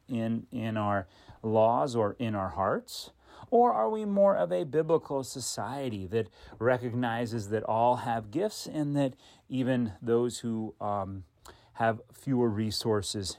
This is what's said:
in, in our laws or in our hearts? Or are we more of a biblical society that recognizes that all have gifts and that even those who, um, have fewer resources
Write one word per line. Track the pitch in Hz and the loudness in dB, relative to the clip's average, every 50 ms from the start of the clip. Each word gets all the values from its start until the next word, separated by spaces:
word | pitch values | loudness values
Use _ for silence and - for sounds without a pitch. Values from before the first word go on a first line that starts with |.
| _ - | _ -8
in, | 131 117 113 113 113 113 - - | -4 -4 -2 -2 -2 -4 -6 -8
in | - 117 110 113 110 | -8 -6 -6 -4 -2
our | 110 104 104 101 98 95 - _ - - - - - - | -2 0 0 0 0 -2 -4 _ -20 -20 -20 -18 -8 -4
laws | 110 110 110 110 113 120 135 151 139 120 | 2 4 6 6 6 6 4 2 0 2
or | 117 107 101 - - | 0 0 0 0 -2
in | 120 110 104 | -4 -4 -2
our | 101 95 92 | -2 -4 -4
hearts? | - 101 95 101 143 240 - - - - - - - _ _ - - - - - | -2 0 0 2 0 0 -4 -8 -12 -14 -14 -14 -18 _ _ -20 -20 -20 -6 2
Or | 247 233 240 247 226 | 4 6 6 6 4
are | 214 220 220 | 2 0 0
we | 220 220 214 | 0 -2 -2
more | 208 202 202 196 196 196 | 0 4 6 6 6 6
of | 185 175 170 180 | 4 2 0 0
a | 180 175 | -2 -2
biblical | 139 131 156 160 156 165 151 - - 147 135 131 | 0 0 0 2 4 2 2 2 0 -4 -4 -4
society | - - 135 117 - - - 101 110 131 143 139 127 110 98 95 87 | -4 -8 -8 -8 -6 -6 -6 -6 -6 -6 -6 -4 -4 -4 -6 -6 -2
that | - - 95 - - - - - - - | -2 -2 -2 -2 -6 -16 -20 -20 -10 -2
recognizes | 110 123 127 123 123 123 113 123 123 117 113 117 123 110 113 117 101 101 | 2 2 2 2 0 -4 -2 -2 -2 -2 -2 -2 -4 -4 -4 -6 -4 -2
that | 110 107 110 | -2 -2 -2
all | - 110 113 120 123 123 | 0 0 2 4 4 2
have | 120 - 127 117 117 110 104 | 2 0 -2 -4 -4 -4 -4
gifts | 107 160 202 214 - - - | -4 -2 -2 -2 -4 -6 -10
and | - - 156 147 147 143 | -8 -4 -4 -2 0 0
that | 143 139 131 127 - - - - _ _ _ | 0 0 0 -2 -6 -16 -20 -20 _ _ _
even | 127 127 123 123 131 123 120 110 95 - 131 | -4 -2 0 0 0 0 0 -2 -4 -6 -2
those | 117 117 120 123 120 113 - | 2 2 2 2 0 -2 -4
who, | - 117 113 110 110 104 - - | -6 -4 -4 -4 -4 -6 -8 -8
um, | 104 104 101 101 95 95 98 95 92 - _ _ _ - - - _ _ _ | -6 -4 -4 -4 -4 -6 -8 -10 -12 -16 _ _ _ -20 -20 -20 _ _ _
have | - 113 113 110 113 - - - | 0 2 2 2 0 -6 -14 -20
fewer | - - 139 131 120 120 117 | -10 -4 0 2 2 2 2
resources | 104 107 110 107 104 - - 117 107 104 92 - - 107 95 87 - | 2 0 -2 -2 -2 -2 0 0 0 0 0 -2 -4 -4 -6 -6 -8